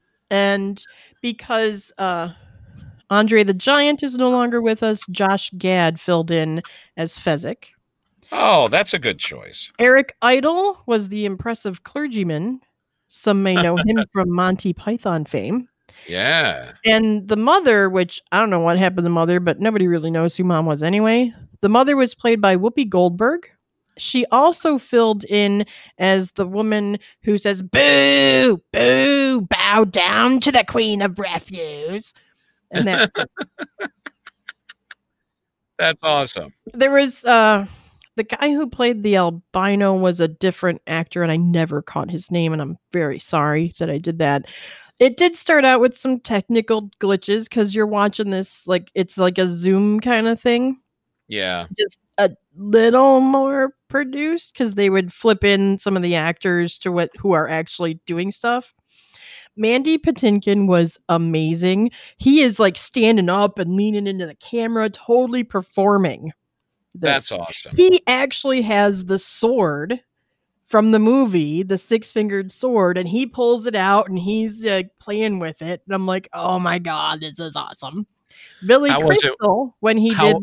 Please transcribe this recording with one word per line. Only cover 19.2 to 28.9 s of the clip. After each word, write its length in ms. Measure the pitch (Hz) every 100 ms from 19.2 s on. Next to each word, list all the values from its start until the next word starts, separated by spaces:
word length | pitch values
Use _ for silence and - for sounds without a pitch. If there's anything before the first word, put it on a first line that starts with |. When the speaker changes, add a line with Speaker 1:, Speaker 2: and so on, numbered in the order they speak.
| 165 180
Speaker 1:
but 200 | 175 -
nobody 260 | 214 214 185
really 240 | 170 160
knows 260 | 165 165 -
who 80 |
Mom 220 | 180 165 165
was 160 | 147
anyway. 500 | 156 202 220 226 247 - - -
The 80 | 196
mother 280 | 226 269 277
was 180 | 247
played 260 | - 233 226
by 160 | 202 185
Whoopi 320 | 208 240 233
Goldberg. 600 | 190 180 175 226 339 - _ _ _ _ -
She 280 | - 247 247
also 460 | 240 302 339 330 277
filled 460 | - 240 226 214 208
in 400 | 208 202 202 208 - - -
as 340 | 185 190 185
the 140 | - 185
woman 500 | 196 220 214 202 202 - _
who 160 | - 208
says, 240 | 202 196
"Boo, 960 | 185 - 285 285 277 277 277 262 262 190 _
boo, 720 | 220 240